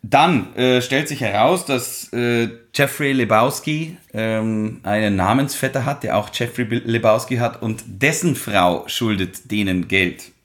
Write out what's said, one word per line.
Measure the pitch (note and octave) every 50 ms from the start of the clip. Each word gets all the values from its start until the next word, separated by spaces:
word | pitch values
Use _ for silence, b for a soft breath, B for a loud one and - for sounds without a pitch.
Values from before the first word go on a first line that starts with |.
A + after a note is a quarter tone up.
| - A2
Dann, | - C3+ D#3+ F#3 E3+ A#2 G2 - -
äh, | - B2+ B2+ B2+ B2
stellt | A#2+ - C3 C#3 D#3 -
sich | D3 A#2+
heraus, | A#2+ G#2 G2 G#2 A2+ D3 F3+ F#3 F3+
dass, | - C#3 B2 A#2+ - - - - -
äh, | - A#2+ A#2+ A#2+ A#2+ A#2 A#2 A2+ - - _ _ -
Jeffrey | - C#3+ C#3 - - D3 C#3
Lebowski, | C3+ C3 A#2 G#2 A2 G#2+ A#2 C#3 C3+ - - D#3 D3+ D3+ E3 D#3+ F3 - _ _
ähm, | - A2 A2+ A2 A2 A2 A2 A2 A2 A2 G#2+ G#2+ - -
einen | - F#2+ G#2 G#2+ G#2+ G#2 G2+
Namensvetter | F#2+ F2+ G2 A2+ C3+ C#3+ C#3 - - - C3 - C3+ A#2+
hat, | C#3+ C#3+ - -
der | - -
auch | G#2 G#2 -
Jeffrey | - - A#2+ A#2 - - A#2+
Lebowski | G#2 A#2 A#2 - A#2+ A2+ A2+ A2+ A2 G#2+ A2 A2 - B2+ A#2
hat | A#2+ A2+ - -
und | A#2 A2+ A2 G#2+ -
dessen | - F#2+ G2 C3 D3 D#3 - F3+ E3+ B2+
Frau | - - A#2 G2+ G2 F2+ F2+ F2 - - -
schuldet | - - A#2+ A2 G#2 F#2+ F#2 F2 - - _ -
denen | G#2+ G#2 G#2 G2 F2+ F2+ E2 -
Geld. | F#2 F#2+ F#2 F2+ F2 - - - _ _